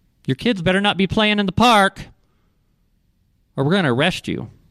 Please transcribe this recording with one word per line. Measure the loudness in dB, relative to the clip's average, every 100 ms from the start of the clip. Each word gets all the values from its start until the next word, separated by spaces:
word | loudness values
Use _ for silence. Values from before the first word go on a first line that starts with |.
| _ _ -8
Your | -4
kids | -2 -2
better | 0 0
not | 0 0
be | -2
playing | 0 0 0
in | -2
the |
park, | 2 4 4 2 -2 -20 -20 _ _ _ _ _ _ _ _ _ _ _ _ _ -4
or |
we're | 0
gonna | 2 0
arrest | 0 0 -2 -6
you. | -8 -8 -16 _